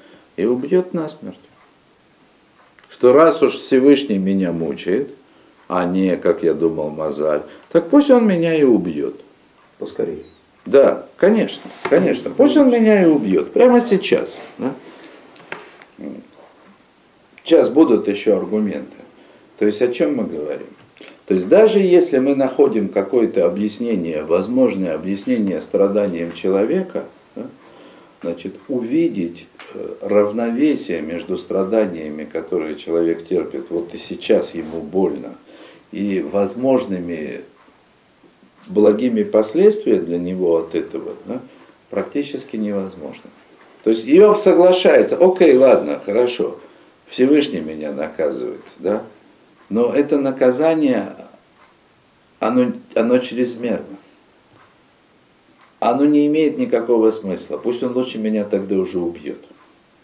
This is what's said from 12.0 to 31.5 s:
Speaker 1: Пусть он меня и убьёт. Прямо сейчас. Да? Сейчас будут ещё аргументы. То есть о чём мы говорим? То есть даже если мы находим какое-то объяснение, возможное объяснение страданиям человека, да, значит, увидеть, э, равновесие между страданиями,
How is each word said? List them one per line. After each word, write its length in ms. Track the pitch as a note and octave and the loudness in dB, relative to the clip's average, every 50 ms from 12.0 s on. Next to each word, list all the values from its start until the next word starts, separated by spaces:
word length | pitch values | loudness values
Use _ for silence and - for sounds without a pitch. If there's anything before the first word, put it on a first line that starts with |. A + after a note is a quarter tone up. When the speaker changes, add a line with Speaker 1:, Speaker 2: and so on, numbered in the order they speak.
| F#3 - B3+ - - - | 2 2 0 -2 -6 -4
Speaker 1:
Пусть 260 | - - B3+ D4 B3+ D#4 | 0 2 4 4 6 4
он 140 | C#4+ B3+ | 4 4
меня 320 | A#3+ A#3 A3 G#3+ G#3+ G3+ F#3 | 4 4 4 4 4 6 6
и 20 | |
убьёт. 480 | E3 D#3 C#3 A2+ G2 F#2 E2 C#2+ - - | 4 4 2 2 0 0 0 0 0 2
Прямо 280 | - A#3 B3+ B3 A#3+ | 4 6 6 6 4
сейчас. 540 | A#3 - G#3 F#3 - - - D#2 - - - - - - - - | 4 2 0 0 0 0 0 0 0 -4 -10 -16 -20 -18 -12 -8
Да? 160 | - C3 C#3+ - - - - - - - - - - - - - - - - - - - - - - _ _ - - D2 - - - _ _ - - - _ _ _ _ _ _ _ _ _ _ _ _ _ _ _ _ _ - - | -8 -8 -8 -10 -16 -20 -20 -20 -20 -20 -20 -20 -20 -20 -20 -20 -20 -18 -18 -18 -18 -20 -20 -20 -20 _ _ -18 -16 -16 -16 -16 -20 _ _ -20 -20 -20 _ _ _ _ _ _ _ _ _ _ _ _ _ _ _ _ _ -12 -2
Сейчас 260 | - E3 D#3 B2+ A2+ | 2 4 4 4 4
будут 380 | A#2 D3 D#3+ C3 A2+ G2+ - - | 4 4 4 6 4 2 0 -2
ещё 300 | G2 G2 - A2 G2+ F2+ | -4 -2 0 0 0 0
аргументы. 600 | F2 F2 G#2 G#2+ G#2+ G2+ E2 D2 - - - - - - _ _ - _ - _ _ _ _ - | 0 -2 -2 -2 -2 -2 -4 -6 -10 -12 -18 -20 -20 -20 _ _ -20 _ -20 _ _ _ _ -2
То 80 | G#2+ G#2+ | 0 0
есть 120 | G#2+ - B2+ | 2 2 0
о 60 | B2 | 0
чём 260 | - - E3+ D3+ D3 | 0 0 -2 -2 -2
мы 80 | B2 G#2 | -2 -4
говорим? 440 | E2+ E2 D2+ D2 D2+ C#2+ - - - - - _ _ _ - - - - - _ - | -6 -6 -8 -8 -8 -8 -10 -12 -16 -20 -20 _ _ _ -20 -20 -20 -20 -10 _ -2
То 80 | - | -2
есть 120 | F#3 - G2+ | 0 2 4
даже 320 | D3 G3 A3 G#3+ - G3+ | 6 6 6 6 6 4
если 380 | F#3+ F3+ F3 F3+ F3 - - C3 | 4 4 4 4 4 4 2 0
мы 180 | C3 C#3 C#3 | 2 2 2
находим 540 | C3+ C3+ B2+ - - C#3 A#2+ A2 A2 G2+ F#2+ | 0 0 0 2 2 2 2 2 0 -2 -2
какое-то 560 | - G#2 G2 - - B2 A2+ A2 - A#2+ B2 | -2 -2 -2 0 2 2 2 2 2 0 0
объяснение, 760 | B2+ F#2 G2 G#2 G#2+ - - A#2+ A#2 A2+ F#2+ E2+ E2 D#2+ D2+ D#2 | 0 0 -2 -4 -4 -6 -6 -6 -4 -4 -4 -4 -4 -6 -6 -4
возможное 720 | D#2 E2 F#2 G2 A2 B2 B2+ C3 A2+ G2 F#2+ F#2+ F2 D#2+ | -2 -2 -2 0 0 0 2 2 2 0 -2 -4 -4 -6
объяснение 680 | D#2 E2+ F#2 G2+ G2 - B2+ B2+ A#2 G#2+ G2 F2 D#2 | -6 -6 -6 -8 -6 -4 -4 -2 -2 -2 -2 -4 -6
страданиям 720 | - - - G2 G2 G2+ G2 G#2 G2+ G2 F2 E2 E2+ E2+ E2+ | -6 -4 -2 0 0 0 0 0 -2 -2 -4 -6 -8 -8 -8
человека, 720 | - - F#2+ F#2 G2 G#2 A#2 D#3 F#3+ F#3 F#3 - - - - - _ _ _ - | -6 -4 -2 0 0 0 0 -2 -2 -4 -6 -8 -10 -12 -12 -16 _ _ _ -16
да, 80 | - A#3+ C4+ - - - - - - - - - - - _ _ _ - | -16 -14 -16 -16 -20 -20 -20 -20 -20 -20 -20 -20 -20 -20 _ _ _ -10
значит, 320 | E2+ E2+ - - G2 F#2 - - - | -10 -10 -8 -10 -14 -14 -14 -10 -6
увидеть, 800 | C#3+ B2 A2+ A2+ C3 E3 E3+ D#3+ A2 G2+ E2+ E2+ - - - - _ - - - - | -6 -6 -4 -2 -2 0 0 0 -2 -4 -6 -6 -8 -12 -20 -20 _ -20 -20 -16 -14
э, 180 | - - - - - | -12 -12 -12 -12 -10
равновесие 1000 | - G2 G2+ G#2 G#2 G#2 G#2 A#2 A#2 A#2 A#2 B2 D3 D#3 C#3 - - - F2 E2 | -4 0 2 2 2 2 0 -4 -4 -4 -2 0 0 0 0 -2 -4 -6 -8 -8
между 360 | D2+ D#2 E2+ F2 - - F#3 F3+ | -8 -8 -10 -10 -8 -8 -8 -8
страданиями, 880 | - - | -6 -4